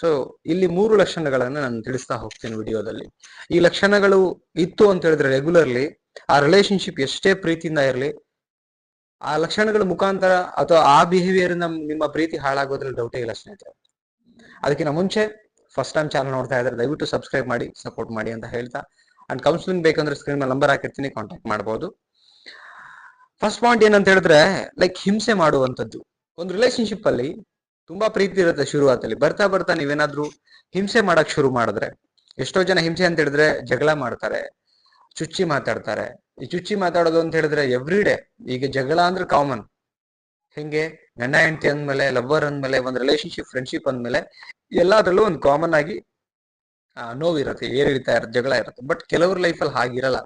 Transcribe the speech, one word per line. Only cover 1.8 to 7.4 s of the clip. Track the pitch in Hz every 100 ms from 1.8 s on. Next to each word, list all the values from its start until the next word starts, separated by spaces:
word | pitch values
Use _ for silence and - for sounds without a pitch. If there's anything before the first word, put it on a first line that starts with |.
ತಿಳಿಸ್ತಾ | 107 131 -
ಹೋಗ್ತೀನಿ | 123 110 - 120 110
ವಿಡಿಯೋದಲ್ಲಿ. | 110 110 104 104 - _ - - -
ಈ | 165
ಲಕ್ಷಣಗಳು | 175 - 202 208 196 196 185 - _ -
ಇತ್ತು | 170 - 208
ಅಂತ | 185
ಹೇಳಿದ್ರೆ | 165 151 143
ರೆಗ್ಯುಲರ್ಲಿ | 135 147 170 143 123 143 - _ - -
ಆ | 135
ರಿಲೇಶನ್‌ಶಿಪ್ | 143 190 202 196 - -
ಎಷ್ಟೇ | 135 - 196
ಪ್ರೀತಿಯಿಂದ | 190